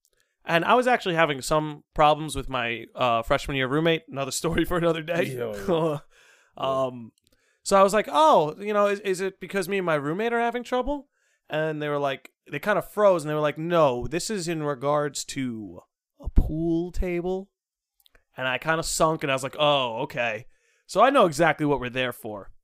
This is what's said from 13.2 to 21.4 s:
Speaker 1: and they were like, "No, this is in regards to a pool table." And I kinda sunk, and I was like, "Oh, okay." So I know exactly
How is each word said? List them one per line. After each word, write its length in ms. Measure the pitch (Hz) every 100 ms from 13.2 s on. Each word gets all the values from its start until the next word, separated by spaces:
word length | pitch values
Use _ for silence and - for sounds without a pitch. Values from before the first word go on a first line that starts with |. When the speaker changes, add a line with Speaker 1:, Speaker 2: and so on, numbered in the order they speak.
Speaker 1:
and 60 | 151
they 40 | 151
were 40 |
like, 180 | 151 147
"No, 500 | 165 170 143 123 123
this 220 | 170 -
is 180 | 208 165
in 160 | 160
regards 600 | 147 127 139 147 147 - -
to 560 | 139 131 110 98 87 _ _ _ _
a 80 | 277
pool 640 | - - 156 165 165 175
table." 580 | - 180 175 180 190 196 _ _ _ _ _ _ _ _ -
And 100 | 131
I 100 | 127
kinda 260 | 156 160
sunk, 380 | 160 - 160 160
and 80 | 147
I 40 | 135
was 80 |
like, 120 | 131 -
"Oh, 400 | 147 143 123 113
okay." 440 | 151 131 120 110 - _ _ _ -
So 140 | 185
I 100 | 254
know 160 | 277 185
exactly 380 | 139